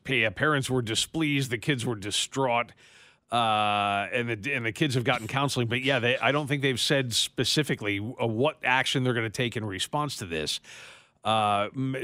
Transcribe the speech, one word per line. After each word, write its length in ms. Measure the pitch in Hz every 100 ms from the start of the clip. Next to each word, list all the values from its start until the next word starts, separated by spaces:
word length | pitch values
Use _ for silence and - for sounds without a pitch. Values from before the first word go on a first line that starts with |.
| -
yeah, 220 | 131 110
parents 400 | 92 151 143 131
were 120 | 131
displeased. 680 | 113 110 - 160 156 143 127
The 80 | 120
kids 280 | - 135 120
were 100 | 107
distraught. 760 | 101 - - 135 131 117 110 - - - - _ _
Uh, 760 | 120 113 107 107 104 101 101 98
and 160 | 120 120
the, 240 | 113 107
and 100 | 139
the 80 | 113
kids 220 | 107 156
have 100 | 127
gotten 240 | 120 123 110
counseling, 400 | 135 143 127 117
but 140 | 127
yeah, 160 | 131 135
they, 180 | 120 127
I 120 | 113
don't 140 | 143 143
think 160 | 143
they've 180 | 135 120
said 340 | - 143 127 104
specifically, 840 | - - 123 - 143 151 104 101
uh, 280 | 107 - 117
what 300 | 110 147 151
action 400 | 123 127 127 143
they're 120 | 127 120
gonna 160 | 113
take 260 | 98 123 113
in 80 | 104
response 520 | 92 - 147 147 -
to 100 | 92
this. 320 | 80 76 - - - - - - _
Uh, 460 | 104 110 104 104 104 131
M-, 200 | 131 131